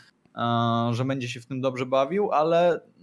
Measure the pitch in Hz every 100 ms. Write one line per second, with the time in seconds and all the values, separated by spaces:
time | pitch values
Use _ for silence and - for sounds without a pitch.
0 | _ _ _ - 117 117 117 117 117 117
1 | 131 135 120 123 - 131 131 127 131 135
2 | 139 190 208 139 160 165 175 160 - _